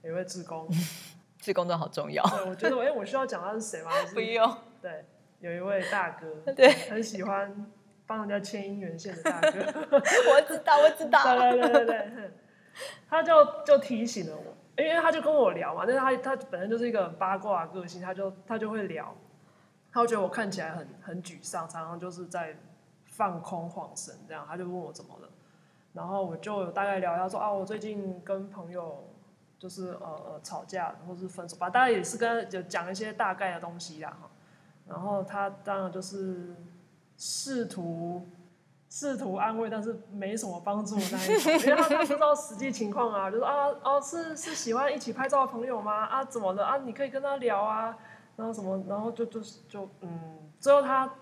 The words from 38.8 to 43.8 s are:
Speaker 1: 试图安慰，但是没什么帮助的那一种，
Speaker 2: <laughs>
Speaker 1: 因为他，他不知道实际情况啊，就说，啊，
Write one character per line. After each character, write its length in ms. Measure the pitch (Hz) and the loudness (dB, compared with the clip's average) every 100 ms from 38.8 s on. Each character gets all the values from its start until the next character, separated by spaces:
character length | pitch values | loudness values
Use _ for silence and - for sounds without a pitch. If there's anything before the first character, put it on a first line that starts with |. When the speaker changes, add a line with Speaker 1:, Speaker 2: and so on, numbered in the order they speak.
| _ | _
Speaker 1:
试 280 | - 285 247 | -8 -6 -4
图 180 | 220 | -4
安 240 | 190 214 226 | -2 -2 -2
慰， 100 | 226 | -4
但 140 | 220 | -4
是 180 | 214 214 - | -6 -8 -10
没 240 | 202 196 220 | -8 -6 -6
什 100 | 220 | -6
么 140 | 175 | -6
帮 240 | 202 208 | -4 -4
助 100 | 202 208 | -2 -4
的 60 | 185 | -4
那 120 | 220 | -4
一 140 | 185 415 | 2 4
种， 120 | 285 | 6
Speaker 2:
<laughs> 60 | 311 254 | 4 6
Speaker 1:
因 100 | 294 | 6
为 0 | |
他， 120 | 320 | 6
他 100 | 294 | 4
不 60 | 311 | 2
知 120 | 285 | 4
道 140 | 302 | 4
实 220 | 294 - 208 | 4 0 -8
际 140 | 269 | -6
情 200 | - 208 | -4 -4
况 220 | 202 233 | 0 0
啊， 160 | 202 190 | 0 -2
就 100 | 220 | 0
说， 80 | 247 | 0
啊， 200 | 285 285 285 | 2 0 0